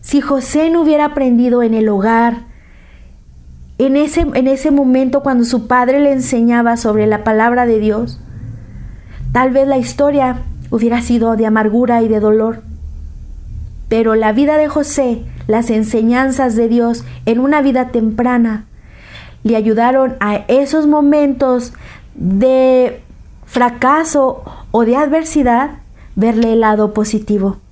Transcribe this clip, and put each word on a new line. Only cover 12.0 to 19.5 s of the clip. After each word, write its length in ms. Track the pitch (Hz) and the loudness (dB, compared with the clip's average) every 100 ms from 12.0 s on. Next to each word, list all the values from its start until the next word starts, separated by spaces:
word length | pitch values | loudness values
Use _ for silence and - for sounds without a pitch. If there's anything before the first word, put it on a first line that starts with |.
y 60 | 226 | 2
de 120 | 220 | 2
dolor. 440 | 214 214 220 226 - - - - - - - - - - - - - | 2 2 0 -6 -12 -16 -14 -14 -14 -16 -16 -16 -14 -12 -12 -14 -4
Pero 280 | 220 226 220 | 0 2 2
la 160 | 214 | 2
vida 260 | 214 285 302 | 2 2 2
de 100 | 302 | 0
José, 540 | 302 294 - 254 233 - - - | 0 -2 0 0 -2 -8 -14 -2
las 240 | 214 233 | -2 0
enseñanzas 880 | 220 214 233 226 240 262 254 254 220 | 0 0 0 2 2 0 0 0 2
de 140 | 233 | 2
Dios 340 | 233 233 233 - - - | 2 0 -2 -8 -8 -2
en 120 | 226 | 0
una 220 | 262 302 | 2 2
vida 280 | 277 254 247 | 2 0 0
temprana, 720 | 240 226 220 240 247 233 214 - - - - - - - - | 0 -2 0 0 2 0 -2 -10 -20 -20 -20 -20 -20 -20 -8
le 120 | 214 | -2